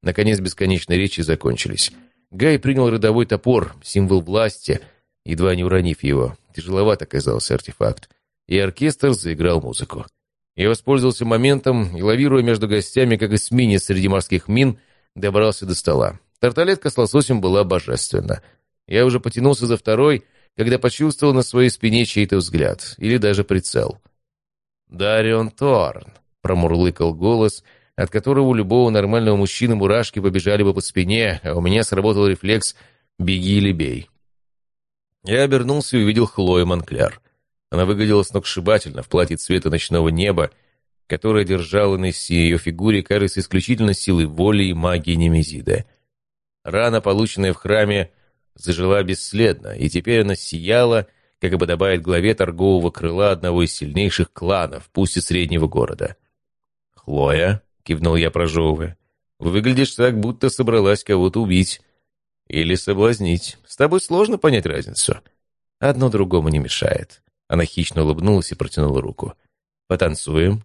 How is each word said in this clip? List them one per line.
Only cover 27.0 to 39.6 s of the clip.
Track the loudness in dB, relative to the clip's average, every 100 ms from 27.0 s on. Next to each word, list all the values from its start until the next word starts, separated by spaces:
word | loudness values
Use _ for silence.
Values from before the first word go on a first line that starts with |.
| -2
голос, | 0 0 2 0 -2 _ _ _ -6
от | -4
которого | -2 0 0 2
у |
любого | 2 2 2 4
нормального | 2 2 2 2 2
мужчины | 0 0 -2 0
мурашки | 2 2 0 -2
побежали | -2 0 0 2
бы | 2
по | 0
спине, | -4 -4 0 0 0 -2
а | -4 -2
у |
меня | 0 0
сработал | 0 0 0 2 2
рефлекс | 0 0 -2 -2 -10 _ _ _ _
«беги | -2 -2 2 2
или | 2
бей». | 0 -4 -6 -12 _ _ _ _ _ _ _ _ _ _ _
Я | -4 0
обернулся | 2 2 2 -2 0 0
и |
увидел | 2 2 0
Хлою | 0 2 2 2
Монкляр. | -2 -4 -2 -2 -2 _ _ _ _ _
Она | -2 0
выглядела | 0 2 2
сногсшибательно | 2 -4 -6 -6 2 2 0 -14
в | -4
платье | 0 0 -2
цвета | -2 -2